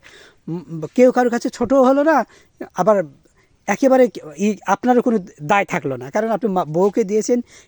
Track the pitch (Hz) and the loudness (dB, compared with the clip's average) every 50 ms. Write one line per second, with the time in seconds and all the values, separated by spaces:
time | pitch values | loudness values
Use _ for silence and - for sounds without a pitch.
0 | _ - - - - - _ _ _ - 160 180 - - 165 160 156 - - 247 | _ -12 -20 -20 -20 -20 _ _ _ -10 -10 -10 -10 -12 -12 -12 -12 -4 2 4
1 | 247 254 - 247 247 233 233 233 - 247 - - 240 202 269 277 254 254 277 285 | 4 6 4 2 0 0 -2 -4 -4 -6 -6 -6 -2 0 2 4 4 4 4 2
2 | 294 320 311 247 208 - _ _ _ _ _ - - - _ - - 214 208 196 | 2 2 2 0 0 -4 _ _ _ _ _ -20 -20 -8 _ 0 2 2 2 2
3 | 165 139 135 _ _ _ _ _ _ _ _ _ _ - 202 - 277 262 262 254 | 0 -4 -10 _ _ _ _ _ _ _ _ _ _ -8 -2 0 2 4 4 4
4 | 254 202 - - - 156 - 165 202 214 202 - - - 196 - - 247 247 247 | 4 2 0 -6 -16 -16 -6 -4 -2 -2 -2 -4 -4 -2 -2 0 0 2 2 2
5 | - 247 226 208 180 - - - 151 147 208 202 190 - 185 165 - 139 131 123 | 2 0 -2 -2 -4 -10 -14 -8 -4 0 0 0 0 -2 -4 -6 -6 -6 -8 -8
6 | 127 139 - 214 220 226 220 180 - 208 185 185 160 147 151 175 190 208 - 240 | -8 -6 -6 -4 -2 -2 -2 -4 -2 -2 -2 -2 -4 -2 0 0 0 0 0 -2
7 | 220 185 208 220 208 - 247 247 - _ - - _ | -2 -2 -2 -2 0 0 -2 -2 -4 _ -16 -20 _